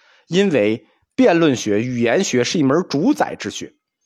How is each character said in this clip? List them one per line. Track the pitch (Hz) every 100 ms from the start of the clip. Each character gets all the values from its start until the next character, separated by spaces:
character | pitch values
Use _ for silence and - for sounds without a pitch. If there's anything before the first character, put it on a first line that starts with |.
| _ _ -
因 | 175 202
为 | 139 104 117 _ _ _
辩 | - 247 170
论 | 160
学、 | 120 107 101
语 | 123 123
言 | 117 147
学 | - 123
是 | - 180
一 |
门 | 135 156 185
主 | 139 208
宰 | - - -
之 | 101
学。 | - - _ _ _